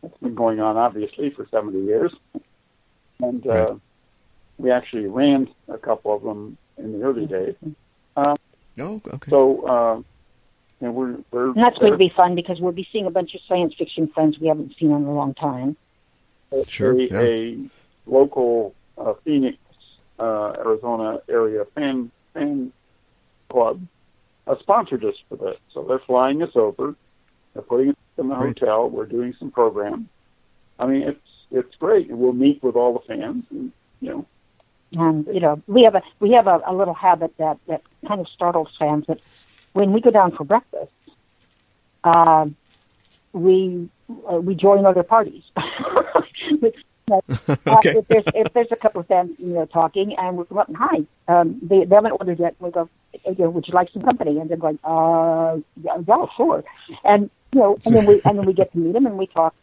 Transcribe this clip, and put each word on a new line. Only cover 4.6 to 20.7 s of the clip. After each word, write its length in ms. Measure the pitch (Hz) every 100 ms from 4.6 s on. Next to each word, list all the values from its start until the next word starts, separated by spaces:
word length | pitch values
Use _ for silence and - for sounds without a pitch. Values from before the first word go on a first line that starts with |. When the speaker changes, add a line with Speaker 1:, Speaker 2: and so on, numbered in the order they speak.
Speaker 1:
we 120 | 127
actually 360 | 123 123 117 101
ran 420 | 110 143 139 131 _ _
a 120 | -
couple 340 | - 110 - 104
of 60 |
them 360 | 113 104 104 - _ -
in 140 | 110
the 120 | 107
early 220 | 127 123 127
days. 300 | 92 95 135 160 151 _ _ _ -
Um, 220 | 143 147 _ _ _ -
Speaker 2:
Oh, 220 | 147 214 - 135
okay. 140 | -
Speaker 1:
so, 300 | 143 135 135 -
uh, 360 | 127 117 113 117 _ _ _ _ _ _ _
and 120 | 123
we're, 240 | 120 127 123 -
we're 160 | 120 127
Speaker 3:
And 80 | 131
that's 200 | 240 226
going 120 | 220
to 40 | 190
Speaker 1:
we're 20 |
Speaker 3:
be 120 | 180 -
fun 200 | 180 175
because 240 | 175 175
we'll 100 | 180
be 160 | 175 190
seeing 160 | 220 190
a 40 |
bunch 220 | 175 175
of 80 | 180 _
science 260 | 180 170
fiction 340 | - 165 - 156
friends 280 | 156 156 151
we 80 | 160
haven't 280 | 156 143 -
seen 140 | 160
in 140 | 147 143
a 60 |
long 220 | 147 139
time. 420 | 135 156 127 131 151 _ _ _ _ _ _ _
Speaker 1:
It's 200 | 135 135
Speaker 2:
Sure, 220 | - 131
Speaker 1:
a, 100 | 127
Speaker 2:
yeah. 160 | 127 95
Speaker 1:
a 380 | 120 113 113 113 135 _ _ _ -
local, 680 | 131 139 143 123 120 104 _ _ -
uh, 160 | 120 107
Phoenix, 340 | - 147 131 - _ _ _ _ _ _
uh, 360 | 117 107 104 -
Arizona 640 | 113